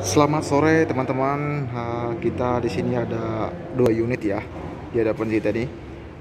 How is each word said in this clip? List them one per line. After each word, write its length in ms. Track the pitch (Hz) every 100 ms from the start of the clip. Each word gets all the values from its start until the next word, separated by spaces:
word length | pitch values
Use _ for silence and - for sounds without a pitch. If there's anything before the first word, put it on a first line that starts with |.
| -
Selamat 400 | - 147 151 147
sore, 400 | 143 156 160 156
teman-teman. 800 | 131 131 131 135 143 147 147 131
Eh, 640 | 120 117 120 120 117 117
kita 320 | 117 123 123
di 80 | 117
sini 240 | 120 120
ada 560 | 123 113 113 113 113 101 87 -
dua 160 | 127 123
unit 320 | 113 113 123
ya 160 | 107 101 - - - - -
di 80 | 120
hadapan 320 | 110 107 110
kita 160 | 110 104
nih. 160 | 104 127 - - - - -